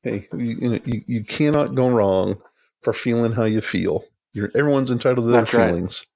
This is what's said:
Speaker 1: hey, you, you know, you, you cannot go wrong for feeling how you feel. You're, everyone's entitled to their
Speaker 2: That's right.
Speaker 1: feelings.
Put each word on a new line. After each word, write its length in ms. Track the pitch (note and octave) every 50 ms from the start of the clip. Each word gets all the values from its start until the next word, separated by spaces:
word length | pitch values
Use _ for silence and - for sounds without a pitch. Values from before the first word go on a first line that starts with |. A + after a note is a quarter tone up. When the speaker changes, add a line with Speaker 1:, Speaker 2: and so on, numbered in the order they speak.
| _
Speaker 1:
hey, 240 | B2 A2 G2+ - _ -
you, 60 | - A#2+ A#2 A2+ -
you 100 | - A#2+
know, 100 | A2+ - -
you, 160 | B2 A#2 G#2+ -
you 160 | - A#2+ A2+ G#2+
cannot 500 | - - - D3+ D3 D3+ D3 D3 - C3+
go 140 | C3 B2+ B2+
wrong 520 | B2 A2+ G2+ G2 F#2+ F#2+ F#2 G2 G2 - _ _ _ _ _ _ _ _
for 120 | - A#2 A2+
feeling 400 | - - B2 A#2 A#2 A#2 A2+ A2+
how 100 | A#2 A2+
you 160 | A2 A2 A2
feel. 420 | G#2+ - - F2+ F2+ F#2 D#2 - - _ _ _ _ _ _
You're, 180 | G2+ G#2 - -
everyone's 360 | D3+ C#3+ D3 C#3+ C3+ C3+ B2+
entitled 340 | B2+ A#2 - C3+ B2+ B2 A#2
to 40 | A#2
their 100 | A#2+ A#2
Speaker 2:
That's 120 | A2+ - -
right. 140 | A#2 A2+
Speaker 1:
feelings. 380 | G#2+ F2 F2 F2+ F#2 - - - _ _